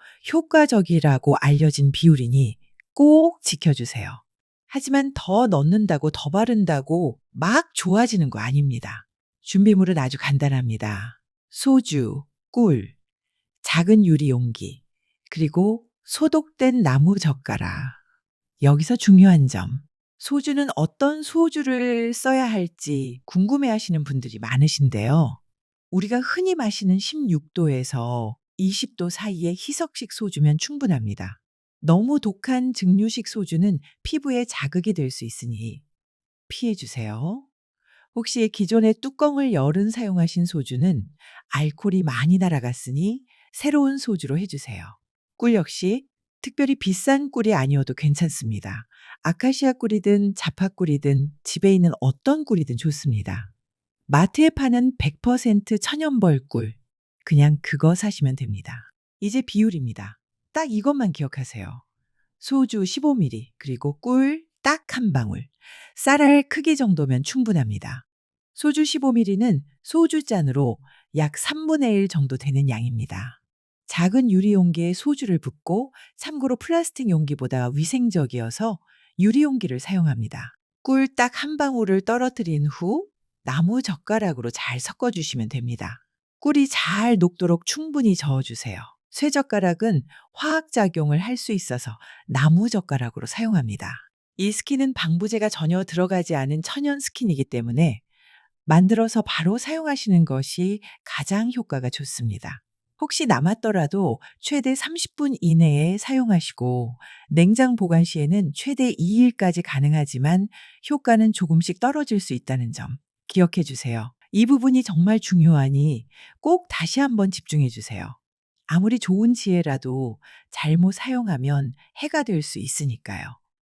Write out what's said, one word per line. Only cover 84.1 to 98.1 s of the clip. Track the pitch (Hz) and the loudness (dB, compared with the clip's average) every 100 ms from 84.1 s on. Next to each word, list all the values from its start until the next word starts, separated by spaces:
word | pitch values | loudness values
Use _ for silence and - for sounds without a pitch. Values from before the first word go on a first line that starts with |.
| 214 196 123 120 | -2 -2 -4 -6
잘 | - - 123 | -8 -8 -8
섞어주시면 | - - 247 180 151 127 110 | -10 -4 -4 -4 -6 -6 -6
됩니다. | 131 120 117 92 117 _ _ _ _ | -6 -6 -8 -10 -14 _ _ _ _
꿀이 | 294 285 269 | 0 2 0
잘 | - 160 196 233 214 | -2 -2 0 2 4
녹도록 | 175 180 175 170 - | 2 0 0 0 -2
충분히 | 294 311 285 226 175 | -8 -6 0 2 2
저어주세요. | 147 131 - 113 117 92 113 _ _ | 0 -2 -4 -8 -10 -12 -14 _ _
쇠젓가락은 | - 294 285 269 208 185 170 220 151 - - _ | -4 -2 0 -2 0 0 0 0 0 -2 -14 _
화학작용을 | - 302 320 320 240 190 165 147 147 | -8 -4 -4 -2 0 0 0 0 0
할 | 214 247 | -2 -6
수 | - | -4
있어서 | 196 - 123 117 110 - - - | -6 -4 -8 -8 -14 -18 -18 -6
나무 | 131 151 170 233 | 0 2 4 2
젓가락으로 | 202 - 135 120 - 113 | -2 -4 -4 -6 -8 -10
사용합니다. | - 226 185 113 - 92 123 - _ _ - | -6 -2 -2 -2 -6 -10 -14 -18 _ _ -6
이 | 202 | -4
스킨은 | 208 - 269 269 | -4 -4 -2 -2
방부제가 | - 165 170 208 220 214 | -2 -2 -2 -2 -2 -4
전혀 | - 156 180 | -2 -2 -2
들어가지 | 190 170 185 185 165 | -2 -2 0 -2 -2
않은 | 151 135 156 | -2 -2 -4
천연 | - 285 285 285 | -6 -4 -4 -4
스킨이기 | - - 226 139 | -8 -4 -2 -2
때문에 | - 120 117 123 165 107 _ | -2 -4 -2 0 0 0 _